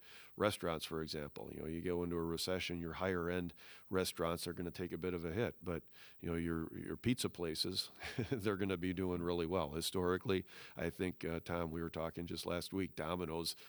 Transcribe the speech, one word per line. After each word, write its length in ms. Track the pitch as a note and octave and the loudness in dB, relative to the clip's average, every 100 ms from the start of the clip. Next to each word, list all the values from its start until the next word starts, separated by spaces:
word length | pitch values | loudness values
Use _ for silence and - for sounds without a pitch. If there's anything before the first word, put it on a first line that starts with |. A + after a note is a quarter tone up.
| - - - - | -12 -20 -12 2
restaurants, 480 | G#2 - F2+ D#2 - | 2 4 2 0 0
for 160 | D#2+ | -2
example. 480 | D#2 D#2 D2 - D2 | -2 -4 -6 -8 -8
You 80 | C#2+ | -6
know, 60 | D#2 | -4
you 140 | E2 | -2
go 220 | F2+ F2 | 0 0
into 120 | F2 E2+ | 2 2
a 60 | |
recession, 580 | E2 E2 - F#2 - F2 | 2 0 0 0 0 -2
your 140 | E2 | -4
higher 360 | E2 F#2 F2+ E2+ | 0 2 2 2
end 240 | F2+ F2 - - - - | 0 0 -6 -14 -18 0
restaurants 580 | F#2 F2+ - E2+ E2+ F2 | 2 2 2 2 2 0
are 60 | |
gonna 180 | F2 F2 | -2 -4
take 220 | - F2+ | -2 -4
a 40 | F2+ | -2
bit 160 | F2+ | 0
of 120 | F2 E2 | 0 0
a 60 | |
hit, 240 | F#2 G#2+ - | 0 0 -2
but, 200 | F2 E2 - - - - | -4 -4 -4 -14 -20 -6
you 80 | F2 | -2
know, 80 | E2 | 2
your, 300 | E2 E2 D#2+ - | 2 0 -2 -4
your 180 | - D#2+ | -6 -2
pizza 320 | A2+ B2+ F2+ | 2 2 0
places, 600 | - E2+ D#2+ - G2 - - - | -2 -2 0 0 -2 -4 -8 -6
<laughs> 200 | - A2+ | -4 -2
they're 240 | B2 G2+ G2 | 0 2 2
gonna 220 | G2 F#2 | 2 2
be 160 | F#2 | 2
doing 280 | F2+ F#2 F2 | 2 2 2
really 240 | E2+ F2 E2 | 2 2 4
well. 260 | F#2 D2 | 2 2
Historically, 760 | D#2+ - F#2+ F2 F2+ F#2+ F#2+ - - - - | 0 0 2 4 4 4 2 2 -8 -12 -2
I 120 | E2+ | -2
think, 360 | - F#2 E2 E2+ | 0 0 0 -2
uh, 140 | E2 | -2
Tom, 260 | - F2 E2 | 0 0 0
we 120 | E2 | -2
were 80 | E2 | -2
talking 380 | E2 D#2+ - F2 | -2 -2 -2 -4
just 180 | E2+ F2 | -4 -2
last 260 | F2 - | -2 0
week, 240 | F#2+ F2+ - | 0 0 -2
Domino's 600 | D#2 F2+ E2 E2 E2 - | 0 0 0 0 -2 -4